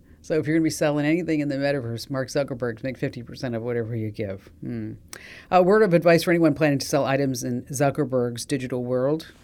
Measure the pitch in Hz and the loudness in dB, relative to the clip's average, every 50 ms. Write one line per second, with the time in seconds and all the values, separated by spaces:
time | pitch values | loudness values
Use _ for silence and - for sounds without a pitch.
0 | - - - - - - 170 156 - 147 160 165 160 156 156 - 160 147 147 147 | -20 -20 -20 -20 -6 -2 -2 0 0 2 2 2 2 2 0 0 0 0 2 2
1 | 143 151 160 180 165 165 160 147 143 143 139 135 139 143 143 139 117 117 117 113 | 2 2 0 0 0 0 -2 0 0 -2 -2 0 0 0 0 -2 -2 -4 -6 -8
2 | - - 135 135 131 - - 147 139 - 139 117 127 120 110 110 - 131 120 - | -8 -6 -6 -4 -4 -2 -2 -2 -2 -2 -4 -4 -4 -6 -4 -6 -8 -8 -6 -6
3 | 147 131 - 123 117 - 120 - 139 123 117 110 113 123 120 120 110 113 120 113 | -6 -6 -6 -8 -12 -12 -10 -8 -6 -6 -4 -4 -4 -2 -2 -2 -2 -4 -4 -4
4 | 110 107 107 - 107 98 98 98 - - - - 139 127 120 113 107 110 110 - | -4 -4 -4 -6 -6 -6 -6 -10 -12 -20 -18 -12 -10 -8 -8 -6 -8 -8 -10 -14
5 | - - - - - - - - - - 185 180 180 180 208 220 220 185 170 170 | -18 -20 -20 -20 -18 -18 -20 -20 -4 2 4 4 6 6 6 6 6 4 4 4
6 | 156 175 170 160 - 180 170 170 165 151 139 143 160 147 139 135 - - 156 143 | 6 6 6 6 4 2 4 4 4 4 4 4 2 2 2 0 -2 -2 0 0
7 | 123 127 139 135 139 135 127 120 131 127 120 123 123 - 139 120 143 139 131 156 | 2 2 0 0 0 0 -2 -2 -4 -4 -4 -4 -6 -6 -2 0 2 2 2 0
8 | 143 120 131 123 120 120 120 117 - - 147 127 127 123 131 123 123 123 127 123 | -2 0 0 0 0 0 -4 -6 -4 -4 -4 -4 -2 -4 -4 -4 -2 -2 0 0
9 | 127 139 156 165 - - - - | 2 0 0 -2 -4 -10 -20 -20